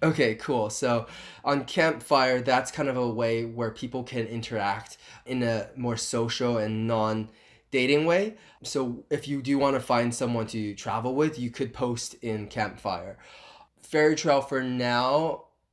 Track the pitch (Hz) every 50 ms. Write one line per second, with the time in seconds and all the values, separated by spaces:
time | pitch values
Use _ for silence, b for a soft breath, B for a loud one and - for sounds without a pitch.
0 | - 160 160 160 139 113 110 110 - - 135 120 107 107 - - - 127 120 117
1 | 113 B B B B B B B B 135 143 143 135 - - 190 160 160 156 156
2 | - - 151 135 131 131 127 127 120 131 127 123 110 - - - 147 139 127 127
3 | 123 120 113 113 117 113 113 113 117 117 117 120 117 113 110 - - 123 127 131
4 | 123 - 135 120 110 107 117 117 113 - 120 107 101 101 98 107 110 - - B
5 | B B B B B - 131 127 123 117 113 107 101 - - 131 123 120 117 113
6 | - - - 120 117 117 - - 123 120 120 113 107 107 110 110 110 113 117 113
7 | 107 110 110 110 107 110 - _ _ - - _ _ _ - 131 127 127 143 147
8 | 156 165 170 185 202 220 220 B B B B B - - - 143 131 123 120 120
9 | - - 147 143 - 139 143 139 123 131 139 139 139 139 135 131 120 - 127 120
10 | 120 120 120 - 135 120 120 117 110 110 - 113 107 104 101 101 - 113 101 113
11 | 113 127 131 139 151 156 156 123 123 120 117 - 139 120 - - 131 123 120 117
12 | - - - - - 117 107 107 104 104 - 120 107 101 98 - - 104 92 85
13 | 90 95 98 B B B B B B B B B B B _ _ - - - 151
14 | 151 151 156 151 - 165 143 139 135 - 135 135 127 127 127 123 123 120 120 120
15 | 127 127 139 151 160 160 139 - - _ _ _ _ _